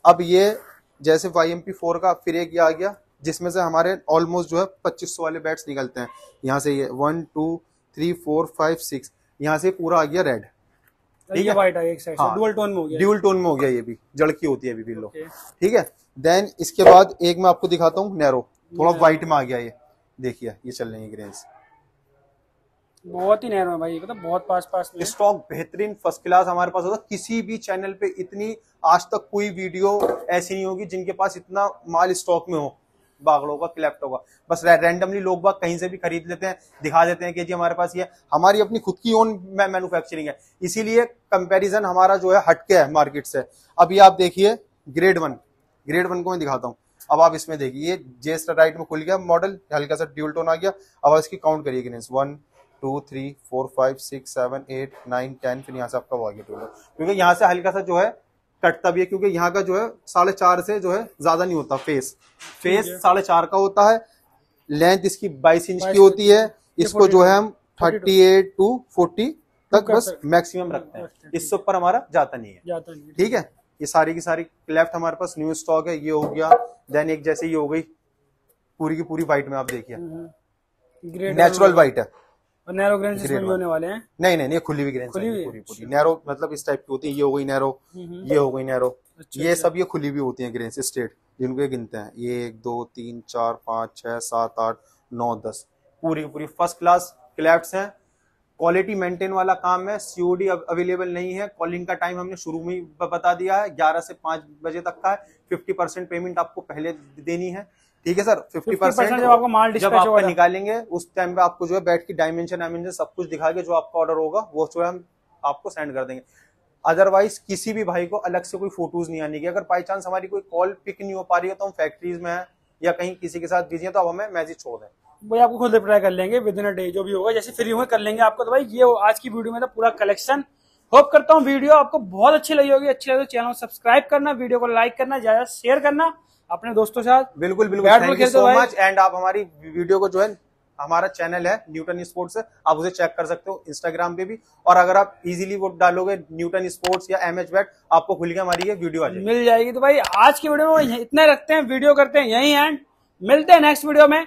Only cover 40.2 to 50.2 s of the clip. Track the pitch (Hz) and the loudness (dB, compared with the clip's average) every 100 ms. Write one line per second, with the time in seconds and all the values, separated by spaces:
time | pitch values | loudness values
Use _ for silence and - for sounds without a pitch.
40.2 | 147 - _ _ 175 220 214 226 233 _ | -10 -12 _ _ -6 -4 0 2 0 _
41.2 | _ 190 180 190 196 214 196 180 185 196 | _ -2 2 0 2 -2 0 4 4 4
42.2 | 185 190 185 165 - 185 143 151 143 143 | 4 4 4 2 4 4 4 2 0 -2
43.2 | - 139 - _ _ - 170 190 190 185 | -6 -8 -8 _ _ 2 4 10 8 8
44.2 | 180 180 202 226 _ _ - 139 180 175 | -2 2 2 2 _ _ -8 0 2 2
45.2 | 156 127 _ _ _ _ 139 165 180 180 | -2 -8 _ _ _ _ -4 -2 -2 -4
46.2 | 180 180 147 127 120 117 _ _ - 147 | -4 -6 -4 -6 -8 -14 _ _ -2 6
47.2 | 165 156 - 151 135 131 160 185 131 123 | 6 4 -10 -8 -8 -6 -6 -8 -10 _
48.2 | 139 160 170 160 160 160 156 156 156 190 | -6 -6 -4 2 2 2 -8 -8 -4 -4
49.2 | 175 170 190 196 _ 147 143 151 151 143 | 0 0 0 -8 _ -6 -4 -6 -6 -6